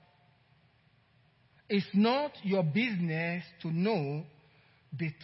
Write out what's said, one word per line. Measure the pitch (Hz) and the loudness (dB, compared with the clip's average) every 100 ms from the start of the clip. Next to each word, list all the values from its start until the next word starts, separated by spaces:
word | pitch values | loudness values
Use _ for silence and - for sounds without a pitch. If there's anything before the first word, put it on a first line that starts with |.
| _ _ _ _ _ _ _ _ _ _ _ _ _ _ _ _ - | _ _ _ _ _ _ _ _ _ _ _ _ _ _ _ _ -2
It's | 202 - | 0 2
not | 196 220 269 294 - | 4 4 4 -2 -4
your | 196 196 | 0 2
business | 160 170 247 190 170 160 170 175 - - | 2 2 0 0 -2 -2 -2 -4 -8 -10
to | 160 | -4
know | 165 202 202 143 151 - - _ _ _ _ _ | 0 2 0 -2 -4 -8 -18 _ _ _ _ _
the | 135 160 - | -6 -6 -6